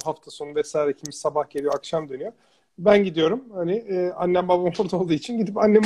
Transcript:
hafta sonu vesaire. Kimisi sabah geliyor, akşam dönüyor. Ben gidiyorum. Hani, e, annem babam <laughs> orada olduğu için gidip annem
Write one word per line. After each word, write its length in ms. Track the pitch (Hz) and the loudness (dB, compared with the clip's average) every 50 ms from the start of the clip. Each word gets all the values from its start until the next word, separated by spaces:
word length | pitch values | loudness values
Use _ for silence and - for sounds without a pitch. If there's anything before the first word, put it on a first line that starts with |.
| - | -6
hafta 260 | 160 151 - - 151 | -8 -8 -10 -12 -18
sonu 240 | - - 151 147 147 | -14 -14 -12 -6 -4
vesaire. 380 | 151 147 - - 156 147 147 139 | -4 -4 -2 -2 -2 0 0 -2
Kimisi 260 | _ - 147 143 - | _ -8 -14 -10 -6
sabah 300 | - 156 139 151 151 - | -4 -2 -2 -2 -4 -4
geliyor, 240 | - 143 139 143 139 | -4 -4 -2 -2 -2
akşam 340 | 139 - - - 160 156 143 | -4 -4 -4 -4 -4 -4 -6
dönüyor. 220 | 131 131 160 220 - _ _ _ _ _ _ _ _ | -10 -10 -10 -12 -12 _ _ _ _ _ _ _ _
Ben 260 | - 170 208 208 202 202 | 0 4 6 6 6 6
gidiyorum. 400 | 190 156 165 156 165 202 262 269 233 208 | 2 2 2 2 2 2 -2 -6 -10 -8
Hani, 200 | 185 170 170 190 | -6 -4 -2 -2
e, 360 | 220 - 202 190 180 180 180 | -4 -4 -4 -2 -2 -2 -2
annem 360 | 180 - 180 180 180 180 180 | -2 -2 0 0 2 2 2
babam 180 | 180 180 175 180 | 2 2 2 2
<laughs> 140 | 175 170 - | 0 -2 -2
orada 180 | 202 175 - | -4 -2 -2
olduğu 160 | 175 185 165 165 | -2 0 0 -2
için 240 | 147 - - 240 | -2 -2 -4 -4
gidip 200 | 226 214 185 202 | -2 -2 -2 0
annem 240 | 208 214 214 208 214 214 | 2 4 6 6 6 6